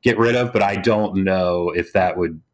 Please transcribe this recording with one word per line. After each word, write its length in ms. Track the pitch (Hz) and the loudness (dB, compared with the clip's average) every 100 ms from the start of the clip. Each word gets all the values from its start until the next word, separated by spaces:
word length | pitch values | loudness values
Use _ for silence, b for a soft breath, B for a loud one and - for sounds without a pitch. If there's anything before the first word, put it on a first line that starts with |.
get 160 | 123 107 | 0 2
rid 180 | 117 123 | 2 2
of, 160 | 123 | 0
but 100 | 113 | 0
I 140 | 101 101 | 0 0
don't 480 | 110 107 104 95 | 0 0 0 -2
know 460 | 95 95 90 87 87 | 0 0 0 0 -2
if 220 | 87 85 | -4 -2
that 220 | 101 90 85 | 0 0 0
would 220 | 87 80 _ | -4 -6 _